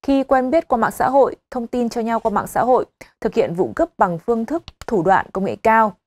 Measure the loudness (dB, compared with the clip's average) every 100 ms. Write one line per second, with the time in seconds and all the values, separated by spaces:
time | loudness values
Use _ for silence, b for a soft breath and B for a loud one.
0 | 0 0 2 0 2 0 0 0 0 0
1 | 2 4 2 0 _ -10 -6 -4 -2 -4
2 | -4 -2 -2 -4 -4 -2 2 2 0 _
3 | B _ -4 0 0 0 -2 0 -4 0
4 | 0 0 -4 -4 -2 -6 -8 _ -4 0
5 | 2 2 0 -6 -6 -2 2 2 2 -2